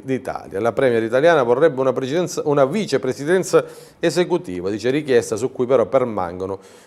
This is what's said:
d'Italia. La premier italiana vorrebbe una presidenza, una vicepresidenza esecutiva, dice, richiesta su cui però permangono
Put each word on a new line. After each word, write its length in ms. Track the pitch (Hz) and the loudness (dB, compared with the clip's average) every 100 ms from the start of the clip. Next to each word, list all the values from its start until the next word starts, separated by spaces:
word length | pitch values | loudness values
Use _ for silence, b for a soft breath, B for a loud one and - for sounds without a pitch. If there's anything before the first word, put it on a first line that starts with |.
| - | -6
d'Italia. 540 | 127 90 - 73 95 | -6 -6 -10 -8 -4
La 140 | 117 | -2
premier 280 | 117 135 113 | 0 2 2
italiana 400 | 113 123 160 160 | 0 2 4 4
vorrebbe 400 | 120 123 160 131 | 4 4 2 2
una 100 | 131 | 0
presidenza, 520 | 127 131 156 170 - 151 | 0 -2 -2 -4 -4 -2
una 200 | 143 131 | 2 2
vicepresidenza 1000 | 196 170 131 131 127 143 185 170 165 B B B - | 0 -2 -2 -2 -4 0 0 2 2 B B B -4
esecutiva, 720 | 170 160 165 175 - 90 92 | -2 0 0 -2 -4 -6 -4
dice, 220 | 104 117 | -2 -2
richiesta 460 | 143 147 120 110 104 | -2 2 2 2 -2
su 140 | 127 | -4
cui 140 | - 123 | -2 2
però 220 | 131 107 | 2 4
permangono 720 | 131 123 104 90 92 95 95 B B | 2 0 -2 -6 -6 -8 -8 B B